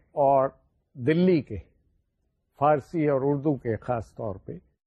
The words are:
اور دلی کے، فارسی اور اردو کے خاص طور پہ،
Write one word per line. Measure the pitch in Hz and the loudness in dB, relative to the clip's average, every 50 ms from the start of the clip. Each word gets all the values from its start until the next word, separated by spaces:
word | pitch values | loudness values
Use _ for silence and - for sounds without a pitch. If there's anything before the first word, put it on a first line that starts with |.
| _ _ - 160 139 | _ _ -2 0 2
اور | 135 139 135 131 139 - _ _ _ _ _ _ _ _ | 4 4 2 2 0 -4 _ _ _ _ _ _ _ _
دلی | 135 117 139 160 175 180 185 180 147 - | -4 0 0 2 2 4 4 2 2 0
کے، | - 110 90 - _ _ _ _ _ _ _ _ _ _ _ _ _ _ _ _ _ _ - | -4 -12 -14 -14 _ _ _ _ _ _ _ _ _ _ _ _ _ _ _ _ _ _ 0
فارسی | 135 151 151 143 - - - 165 151 147 | 2 2 2 2 0 -6 -4 -2 0 2
اور | 139 131 135 | 0 0 0
اردو | 143 147 139 135 160 143 | 0 -2 0 0 -2 -2
کے | 120 - 120 110 | -2 -2 -4 -4
خاص | - - - 123 117 107 - _ | -4 -4 -4 -4 -4 -6 -10 _
طور | - 117 107 92 - - | -10 -10 -10 -10 -10 -12
پہ، | - 170 180 _ _ _ _ _ | -14 -14 -16 _ _ _ _ _